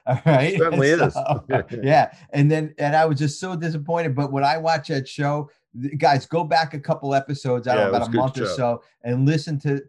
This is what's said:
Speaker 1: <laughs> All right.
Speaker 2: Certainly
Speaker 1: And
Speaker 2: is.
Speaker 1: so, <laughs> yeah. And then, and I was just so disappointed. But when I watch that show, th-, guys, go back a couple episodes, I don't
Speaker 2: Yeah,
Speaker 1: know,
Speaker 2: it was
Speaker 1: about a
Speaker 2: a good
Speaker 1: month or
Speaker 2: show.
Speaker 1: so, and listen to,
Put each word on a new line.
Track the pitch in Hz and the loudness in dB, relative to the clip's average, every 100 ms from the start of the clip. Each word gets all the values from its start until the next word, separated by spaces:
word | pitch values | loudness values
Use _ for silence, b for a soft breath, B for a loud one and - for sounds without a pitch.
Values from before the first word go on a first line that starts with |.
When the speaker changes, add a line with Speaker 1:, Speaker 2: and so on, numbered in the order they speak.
Speaker 1:
<laughs> | - | -4
All | 135 160 | 0 4
right. | 139 151 190 | 4 4 2
Speaker 2:
Certainly | 165 139 135 | 2 2 4
Speaker 1:
And | 165 | 4
Speaker 2:
is. | - | 2
Speaker 1:
so, | - 135 147 - | 0 -4 -4 -2
<laughs> | 131 - 117 | -4 -4 -4
yeah. | 131 147 120 B B | 2 4 2 B B
And | 143 143 | 2 4
then, | 156 156 - | 2 -2 -4
and | 147 | 0
I | 156 160 | 2 2
was | 139 | 2
just | 151 - | -2 -4
so | 185 170 | -8 -6
disappointed. | 165 160 143 170 160 | -6 -6 -4 -2 -2
But | 135 143 | -2 -2
when | 139 | 0
I | 139 160 | 0 0
watch | 160 160 143 | 0 -2 -2
that | 143 135 | -6 -6
show, | - 143 147 147 b b 117 | -4 -2 -2 -6 b b -10
th-, | 139 143 | -8 0
guys, | 160 139 - | 2 2 0
go | 165 | -4
back | 165 165 160 | 0 0 0
a | 151 | -6
couple | 139 160 139 | -6 -4 0
episodes, | 139 135 139 135 123 127 | -2 -2 -6 -2 -2 0
I | |
don't | 113 101 | 0 2
Speaker 2:
Yeah, | |
Speaker 1:
know, | 117 | 0
Speaker 2:
it | |
was | 117 | 0
Speaker 1:
about | |
a | |
Speaker 2:
a | |
good | 117 | 0
Speaker 1:
month | 131 131 | 0 -2
or | 107 | -4
Speaker 2:
show. | 90 | -2
Speaker 1:
so, | 120 120 b b | -2 -2 b b
and | 117 123 135 | -6 0 2
listen | 156 156 147 | 2 -2 -4
to, | 147 139 | -2 -4